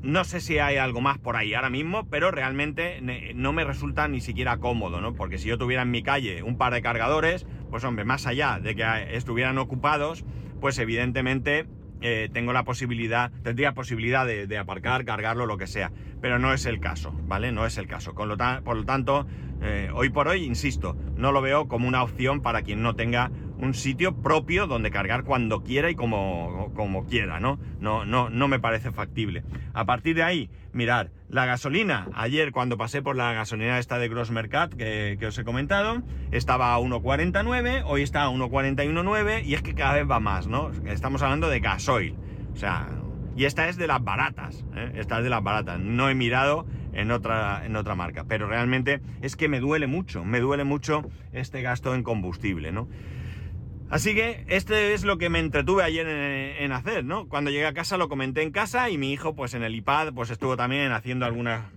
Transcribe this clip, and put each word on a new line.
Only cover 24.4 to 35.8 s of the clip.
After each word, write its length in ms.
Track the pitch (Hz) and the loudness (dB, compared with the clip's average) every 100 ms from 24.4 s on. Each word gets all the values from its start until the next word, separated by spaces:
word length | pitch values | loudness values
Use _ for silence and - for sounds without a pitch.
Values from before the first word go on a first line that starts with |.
| 143 175 196 | 4 0 2
donde 240 | 120 107 | 0 0
cargar 340 | 104 98 120 | 0 0 -2
cuando 380 | 123 131 113 104 | 2 2 2 0
quiera 280 | 113 131 160 | 0 2 2
y 40 | |
como, 800 | 147 120 107 98 87 85 90 104 | 2 0 2 0 -2 -4 -4 -6
como 320 | - 104 95 - | -2 -2 -2 0
quiera, 340 | 117 98 82 | 0 0 0
¿no? 180 | 117 139 - - | 0 -2 -6 -4
No, 240 | 107 110 | 0 0
no, 240 | 104 123 120 | 2 2 2
no 180 | 113 139 | 2 2
me 120 | 135 | 2
parece 320 | 117 113 117 | 2 0 -2
factible. 520 | 107 101 - 107 82 - - - | -4 -4 -2 -2 -2 -6 -8 -6
A 140 | - 117 | -2 0
partir 300 | 123 160 165 | 2 2 2
de 60 | |
ahí, 280 | 165 175 101 - - | 2 2 -2 -10 -8
mirar, 400 | 123 117 120 98 - - | -2 2 2 2 -8 -4
la 160 | 131 127 | 0 2
gasolina, 640 | 123 135 165 208 120 90 | 2 0 0 2 0 -2
ayer 380 | - 117 147 151 | -4 0 2 2
cuando 240 | 127 123 117 | 2 0 0
pasé 240 | 113 143 | -2 -2
por 160 | 139 127 | -2 0
la 160 | 120 | 2
gasolinera 460 | 113 107 110 117 123 | 0 -2 -2 2 0
esta 200 | 120 123 | 0 -2
de 100 | 120 | 0
Grossmercat 640 | 117 113 113 107 139 170 | -2 -2 -2 0 0 0
que, 420 | 131 110 107 104 101 | -2 -4 -2 -2 -2
que 80 | 110 | -4
os 120 | - | -4
he 60 | |
comentado, 580 | 98 123 143 202 | -2 -2 2 2